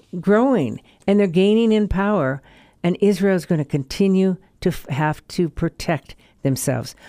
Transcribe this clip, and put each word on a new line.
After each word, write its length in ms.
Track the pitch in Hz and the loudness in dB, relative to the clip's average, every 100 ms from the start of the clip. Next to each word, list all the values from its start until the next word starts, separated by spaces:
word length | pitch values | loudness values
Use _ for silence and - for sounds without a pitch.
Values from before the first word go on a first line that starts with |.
| - 180 | -16 -6
growing 600 | 165 214 262 240 127 - _ _ - | 0 2 4 2 0 -6 _ _ 0
and 120 | 202 | 2
they're 80 | 202 | 2
gaining 440 | 165 196 220 226 | 2 4 4 2
in 160 | 214 208 | 2 0
power, 560 | 185 196 208 131 139 _ _ _ _ | -2 0 0 -2 -4 _ _ _ _
and 120 | 175 180 | -4 0
Israel's 440 | 202 185 196 185 151 | 0 2 2 0 0
gonna 200 | 165 143 | -2 -2
continue 720 | 147 135 - 196 190 190 185 _ - | -4 -4 0 2 2 0 -2 _ -6
to 80 | 185 | -4
f-, 180 | 165 - | -4 -6
have 380 | 135 151 151 - | -4 -2 -4 -8
to 200 | - 170 | -4 -4
protect 640 | - 165 - - 156 - - _ _ | -2 -6 -6 -6 -6 -6 -20 _ _
themselves. 520 | 139 131 - 123 127 - | -4 -4 -4 -4 -6 -16